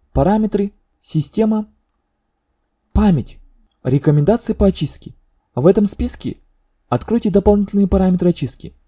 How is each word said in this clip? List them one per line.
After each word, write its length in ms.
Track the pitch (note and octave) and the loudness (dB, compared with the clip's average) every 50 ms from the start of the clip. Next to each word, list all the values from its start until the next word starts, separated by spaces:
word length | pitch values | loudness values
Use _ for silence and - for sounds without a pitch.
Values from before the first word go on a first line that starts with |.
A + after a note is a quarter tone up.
| _ _ | _ _
"Параметры", 640 | - C3+ C#3 F3+ G#3 A3 G#3+ G#3 - G3+ G3+ G#3 - _ _ _ _ _ | -2 0 0 2 2 0 0 0 -2 -2 -4 -4 -8 _ _ _ _ _
"Система", 680 | - - - D#3+ D3 - - G#3 A3 A3 G#3+ G#3+ G#3+ - _ _ _ _ _ _ _ _ _ _ _ _ _ _ _ _ _ _ _ _ _ _ _ _ | -12 -8 -4 -4 -4 -4 -2 -2 0 0 0 -2 -4 -8 _ _ _ _ _ _ _ _ _ _ _ _ _ _ _ _ _ _ _ _ _ _ _ _
"Память", 480 | - G3+ G#3+ G#3 F3 C#3 G#2 - - - - _ _ _ _ _ _ _ - | -2 0 2 2 2 0 -2 -6 -12 -20 -20 _ _ _ _ _ _ _ -4
"Рекомендации 680 | - B2+ C#3+ - D#3 D3 D3 D3 D#3 A3 A#3 - - | -2 -2 0 2 2 2 2 4 2 0 0 0 -4
по 140 | G#3+ - G#3 | -2 0 2
очистке". 500 | G3 F#3 - E3 - - - - - - _ _ _ _ _ _ _ - | 0 0 0 -4 -8 -8 -10 -18 -20 -20 _ _ _ _ _ _ _ -4
В 120 | B2+ C3 E3+ | 0 2 4
этом 180 | G3 A3+ G#3 | 4 4 2
списке 520 | G3+ - - A#3+ A#3+ - - - B2+ - - _ _ _ _ _ _ _ _ _ - | -2 -2 -4 -8 -8 -8 -8 -10 -10 -10 -12 _ _ _ _ _ _ _ _ _ -4
откройте 400 | B2 A#2+ - - A3 A#3 - G#3+ | -4 -4 -2 -2 -2 -2 0 0
дополнительные 580 | F3 G3+ F#3+ G#3 G#3 G#3 G3+ G3 - G3+ G3+ F3+ | 0 2 4 4 2 2 2 -2 0 0 0 2
параметры 440 | - G3 F#3+ F#3 F3+ F3 F3 F3 | 2 2 2 2 2 2 2 0
очистки. 420 | E3+ - - A#2+ - - - D#2+ - _ _ | 0 0 -4 -8 -8 -10 -20 -20 -20 _ _